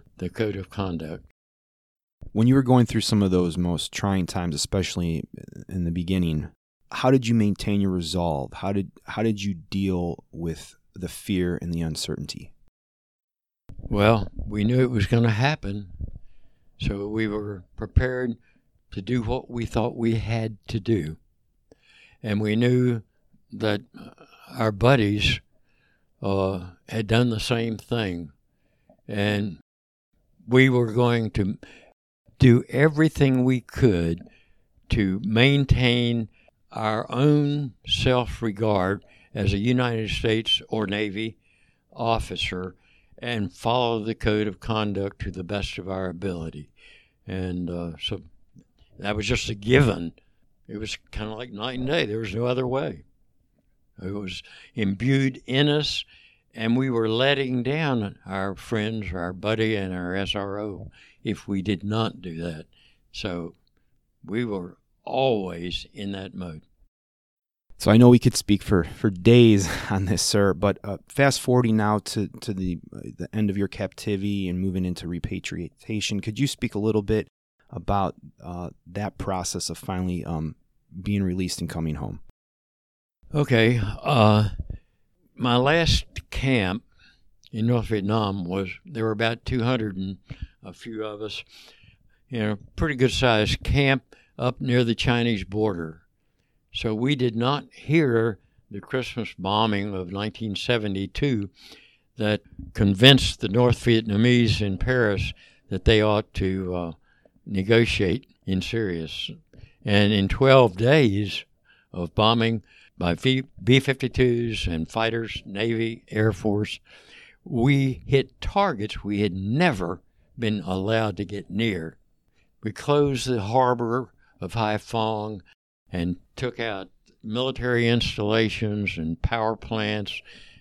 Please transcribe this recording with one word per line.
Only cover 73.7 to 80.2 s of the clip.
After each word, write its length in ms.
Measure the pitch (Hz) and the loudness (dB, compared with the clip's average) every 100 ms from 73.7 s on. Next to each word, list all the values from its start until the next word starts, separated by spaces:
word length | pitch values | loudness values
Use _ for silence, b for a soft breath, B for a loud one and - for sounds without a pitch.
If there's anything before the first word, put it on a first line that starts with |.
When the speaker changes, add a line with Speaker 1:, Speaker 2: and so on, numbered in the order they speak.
| - 95 - - 98 101 101 92 | -4 -8 -6 -4 -2 -2 -2 -2
Speaker 2:
and 100 | 90 | -2
moving 260 | 95 92 90 | -2 -2 -4
into 220 | 87 82 | -4 -8
repatriation, 1120 | 87 - 101 - 87 82 - - 107 - 104 | -6 -6 -8 -8 -10 -10 -12 -8 -6 -4 -4
could 180 | 110 104 | -4 -2
you 80 | 139 | -2
speak 260 | - 120 | -2 -4
a 60 | 101 | -2
little 240 | 107 107 | 0 2
bit 240 | 98 110 - _ _ _ _ | 2 0 -2 _ _ _ _
about, 460 | 98 87 101 92 - 78 - | -8 -2 0 -2 -6 -16 -18
uh, 260 | 85 87 90 - - | -14 -12 -12 -14 -12
that 300 | 95 101 - | -8 -8 -6
process 520 | - 92 87 92 - | -4 -4 -4 -6 -8
of 80 | 85 | -8
finally, 480 | - 92 92 87 | -6 -4 -2 -4